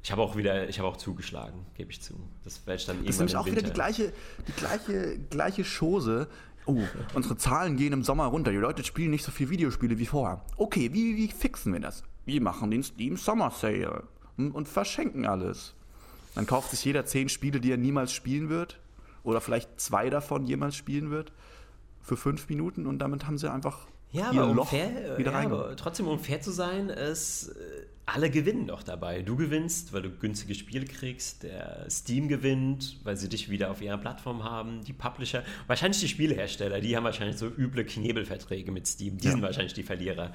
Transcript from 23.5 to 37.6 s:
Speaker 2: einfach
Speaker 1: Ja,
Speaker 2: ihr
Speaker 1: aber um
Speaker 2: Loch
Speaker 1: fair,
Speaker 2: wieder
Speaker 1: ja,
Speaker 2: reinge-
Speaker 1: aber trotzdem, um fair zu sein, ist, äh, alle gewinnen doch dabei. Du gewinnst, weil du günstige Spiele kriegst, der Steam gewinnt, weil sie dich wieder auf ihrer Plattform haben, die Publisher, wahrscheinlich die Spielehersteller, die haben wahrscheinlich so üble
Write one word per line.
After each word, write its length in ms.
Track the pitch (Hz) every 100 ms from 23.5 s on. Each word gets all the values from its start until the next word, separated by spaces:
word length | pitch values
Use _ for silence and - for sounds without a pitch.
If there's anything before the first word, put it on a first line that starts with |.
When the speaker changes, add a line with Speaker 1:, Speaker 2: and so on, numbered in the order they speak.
Speaker 2:
einfach 340 | 131 143 - - - -
Speaker 1:
Ja, 200 | 151 214
Speaker 2:
ihr 100 | 262
Speaker 1:
aber 80 | 240
um 40 | 233
Speaker 2:
Loch 120 | -
Speaker 1:
fair, 480 | 139 185 247 156 127
Speaker 2:
wieder 120 | 131
Speaker 1:
ja, 60 | 135
Speaker 2:
reinge- 140 | 147
Speaker 1:
aber 220 | 107 - 135
trotzdem, 320 | 165 170 180
um 100 | 151
fair 220 | - 151
zu 80 | 202
sein, 380 | 175 175 190 196
ist, 600 | - 143 165 - - -
äh, 360 | - 85 71 - - -
alle 240 | 135 156
gewinnen 340 | 147 151 233 139
doch 160 | 85
dabei. 400 | - 87 87 87
Du 140 | 92 123
gewinnst, 560 | 156 151 165 - -
weil 80 | 98
du 80 | 92
günstige 460 | 90 110 104 - 98
Spiele 300 | - 123 131
kriegst, 580 | - 127 127 - -
der 440 | - 92 50 50 -
Steam 360 | - - 127 147
gewinnt, 720 | 143 135 131 131 135 - -
weil 120 | 104 98
sie 140 | 95
dich 200 | 107 -
wieder 180 | 104 95
auf 120 | 95
ihrer 160 | 101 101
Plattform 440 | 104 127 - 120
haben, 380 | 110 117 113 113
die 80 | 117
Publisher, 500 | 131 123 - 127 127 - - -
wahrscheinlich 320 | 127 180 202
die 60 | 180
Spielehersteller, 720 | - 156 131 98 - 101 98
die 160 | 104 117
haben 60 |
wahrscheinlich 340 | 117 107 104 -
so 80 | 113
üble 380 | -